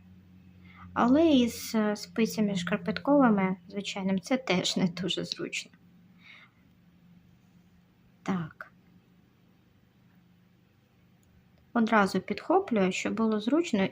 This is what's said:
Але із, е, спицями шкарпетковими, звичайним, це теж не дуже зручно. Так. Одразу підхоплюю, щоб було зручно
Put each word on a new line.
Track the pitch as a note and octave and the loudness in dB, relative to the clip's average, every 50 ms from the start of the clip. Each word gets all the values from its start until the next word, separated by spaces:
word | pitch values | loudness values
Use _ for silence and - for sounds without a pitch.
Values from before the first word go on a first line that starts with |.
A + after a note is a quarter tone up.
| - - - - - - - - - - - - - - - - - - - - | -20 -20 -20 -20 -20 -20 -20 -20 -20 -20 -20 -20 -20 -20 -20 -20 -20 -10 -2 0
Але | A3 A#3+ C4 D4+ E4+ E4 | 2 4 6 6 6 6
із, | D4 B3+ A#3+ A3+ - - - - - | 6 4 4 2 -2 -8 -10 -4 -2
е, | A3 G#3+ G#3 G#3 | 0 0 0 -2
спицями | G#3 - - - - A3 A3 - - G#3+ G3+ G3+ | -4 -8 -10 -2 -2 0 0 0 0 0 0 0
шкарпетковими, | F3+ - - G#3+ G3+ - - F3 - - C#4 C#4+ C#4+ C4+ A#3 G#3+ G3 F#3+ F#3 F#3+ - - - | -2 -4 -2 -4 -4 -4 -4 -6 -4 0 2 4 6 6 6 4 4 2 0 -2 -4 -8 -12
звичайним, | - G3+ G3 - - G3+ F#3 F#3+ F#3+ F#3+ | -10 -10 -8 -8 -8 -6 -2 -2 -2 -2
це | - - C4 | -2 -2 -4
теж | B3+ - - F3+ F3+ - - - | -4 0 0 0 0 0 0 -2
не | F#3+ F#3 | 0 0
дуже | F3 - - F3+ E3 - F3 E3+ | -2 -2 -4 -6 -6 -4 -6 -6
зручно. | - - - E3 - - - - - _ _ _ - _ _ _ _ _ _ - - - - - - _ _ _ _ _ _ _ _ _ _ _ _ - - _ _ _ _ _ _ _ _ _ _ _ _ _ _ _ _ _ _ _ _ - | -6 -6 -8 -8 -8 -8 -10 -12 -12 _ _ _ -20 _ _ _ _ _ _ -20 -20 -20 -20 -20 -20 _ _ _ _ _ _ _ _ _ _ _ _ -20 -20 _ _ _ _ _ _ _ _ _ _ _ _ _ _ _ _ _ _ _ _ -6
Так. | - G3 F3+ E3 D3+ - - - - _ _ _ _ _ - _ _ _ _ _ _ _ _ _ _ _ _ _ _ _ _ _ _ _ _ _ _ _ _ _ _ _ _ _ _ _ _ _ _ _ _ _ _ _ _ _ _ _ _ _ _ _ - _ _ _ _ _ _ - | -4 -4 -4 -4 -8 -12 -16 -20 -20 _ _ _ _ _ -20 _ _ _ _ _ _ _ _ _ _ _ _ _ _ _ _ _ _ _ _ _ _ _ _ _ _ _ _ _ _ _ _ _ _ _ _ _ _ _ _ _ _ _ _ _ _ _ -20 _ _ _ _ _ _ -2
Одразу | B3 A3+ G#3+ A#3 G#3+ G3 F#3+ - F#3+ | 0 0 4 4 4 4 4 0 -4
підхоплюю, | - - G3+ - - - D#4+ F#4+ G4 - A#3+ G#3 F#3 F#3 F#3 | -4 -4 -8 -8 -2 0 0 0 0 0 0 0 0 0 0
щоб | - - G3+ G3+ | -2 -4 -6 -4
було | G#3+ A3+ A3 A3 G#3 | -2 -2 0 -2 -2
зручно | G3+ A#3 C#4+ E4 E4+ - - G3 F#3+ - | -2 0 0 0 0 0 0 0 0 2